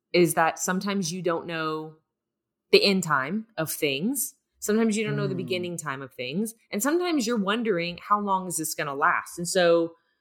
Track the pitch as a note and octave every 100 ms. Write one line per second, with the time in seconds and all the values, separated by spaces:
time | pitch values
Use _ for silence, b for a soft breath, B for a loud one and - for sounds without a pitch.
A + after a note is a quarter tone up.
0 | _ F3 E3+ D#3+ D#3+ - - F#3 G3+ G3
1 | E3 F#3 F3 E3 E3+ E3 D#3 D#3 D#3 D#3
2 | _ _ _ _ _ _ - G3 G3 F#3+
3 | D#3+ C#3+ C3+ G#3 A3 - D#3 - D3+ C3+
4 | G3+ C#4 - - _ _ - G#3+ A3+ G#3
5 | G#3+ G#3+ G3+ F3+ F#3+ F3+ F3 E3+ D#3 C3+
6 | C3+ - B2+ D#3+ A3 - - G3+ A#3+ E4+
7 | F4+ D#4 A3 A#3+ F#3+ A3+ A3+ F3 E3+ F3
8 | - G#3 G3+ F#3+ F#3 E3 D#3 - D3+ C#3
9 | D#3+ B2+ - - F3 F#3+ F3 E3+ E3 -
10 | _ _